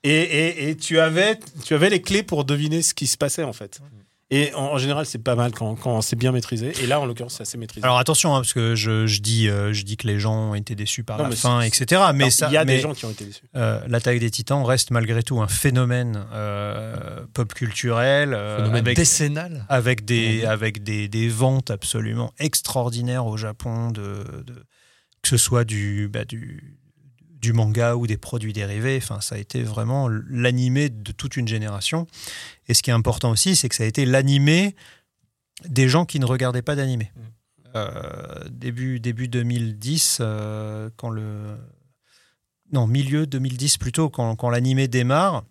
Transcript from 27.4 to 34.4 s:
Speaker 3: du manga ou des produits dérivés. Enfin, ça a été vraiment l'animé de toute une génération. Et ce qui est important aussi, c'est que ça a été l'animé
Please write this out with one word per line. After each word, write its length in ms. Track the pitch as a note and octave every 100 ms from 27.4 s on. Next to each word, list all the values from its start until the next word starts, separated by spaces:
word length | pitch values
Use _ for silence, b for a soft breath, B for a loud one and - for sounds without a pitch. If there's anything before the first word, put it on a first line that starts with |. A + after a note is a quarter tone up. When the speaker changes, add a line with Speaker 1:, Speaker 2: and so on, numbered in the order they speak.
Speaker 3:
du 120 | A2+
manga 420 | A2+ G#2+ A2 A#2
ou 120 | A#2+ A#2
des 100 | G#2+
produits 380 | - A#2+ G#2+
dérivés. 440 | G#2 G2+ G#2 B2+ C3+
Enfin, 180 | - G2+
ça 140 | -
a 40 | G#2+
été 240 | G#2 B2+
vraiment 460 | A2+ G#2+ A2+ C3+ C3
l'animé 800 | G#2+ A2+ B2+ B2 B2 B2+ C3 D3
de 240 | A2 G2+
toute 240 | A2+ C3+ C3
une 100 | A#2
génération. 600 | A2 G#2+ G2+ - D#3+ E3+ B B B B B -
Et 40 |
ce 100 | A#2+
qui 60 | -
est 60 |
important 360 | A#2 A2+ A2+ B2
aussi, 220 | A2 F#3+
c'est 140 | F3+ B2
que 60 |
ça 80 | -
a 20 | A2+
été 200 | B2+ C3
l'animé 680 | C3+ C#3 C#3